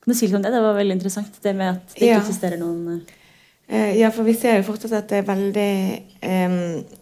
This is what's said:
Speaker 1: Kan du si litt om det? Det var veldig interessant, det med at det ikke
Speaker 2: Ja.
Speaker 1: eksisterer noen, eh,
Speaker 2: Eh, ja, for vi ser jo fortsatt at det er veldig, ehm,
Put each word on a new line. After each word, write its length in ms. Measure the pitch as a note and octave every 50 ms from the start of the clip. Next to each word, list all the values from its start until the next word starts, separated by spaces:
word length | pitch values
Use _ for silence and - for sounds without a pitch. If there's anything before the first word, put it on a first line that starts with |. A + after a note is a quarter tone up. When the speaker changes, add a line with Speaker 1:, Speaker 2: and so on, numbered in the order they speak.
Speaker 1:
Kan 120 | _ A#3 A#3+
du 20 |
si 120 | A#3+ A#3
litt 100 | G3 F#3+
om 60 | G3+ G3
det? 80 | G#3 B3+
Det 80 | A#3+ A3
var 120 | G#3+ G#3
veldig 180 | G3+ G3+ G3 F#3 F#3
interessant, 420 | F3+ G3 F#3+ G#3 G#3 G#3 - - -
det 120 | G#3 G3
med 180 | F#3+ F#3+ F#3 F#3
at 100 | F#3 - -
det 140 | - - A#3
ikke 40 |
Speaker 2:
Ja. 140 | A#3 A3+ G#3
Speaker 1:
eksisterer 380 | G#3 G#3 F#3 - - F3 E3+ E3+
noen, 380 | E3+ E3+ E3+ E3+ E3+ E3+ E3+
eh, 40 | E3+ E3+ - - _ _ _ _ _ _ _ _ _ _ - G#3+
Speaker 2:
Eh, 260 | A3 G#3+ G#3 G3+ A3
ja, 100 | A3+ A3
for 140 | A3 A#3 A3
vi 80 | A3 A3+
ser 280 | A3+ - A#3+ A3+ G3
jo 120 | G3 G#3 G#3
fortsatt 200 | G#3+ - A3+ A3+
at 140 | G#3 G#3 G#3+
det 100 | G3+ G3+
er 140 | G3 G3+ G3
veldig, 680 | F#3+ G3 G3 G3+ G#3 G3+ G3+ G3 F#3+ F#3+ F#3+ - - - - - _ -
ehm, 640 | - F#3 F#3 F3+ F3+ F3+ F3+ F3 F3 E3 D3+ - - - -